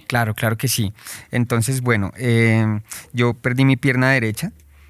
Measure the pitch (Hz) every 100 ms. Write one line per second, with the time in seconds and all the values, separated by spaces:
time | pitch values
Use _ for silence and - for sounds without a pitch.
0 | - 120 110 107 113 113 127 - 98 -
1 | - - - 123 117 117 113 131 123 110
2 | 95 - 123 113 113 110 110 107 - -
3 | - 120 120 113 127 127 135 127 139 127
4 | 131 135 113 107 170 - - -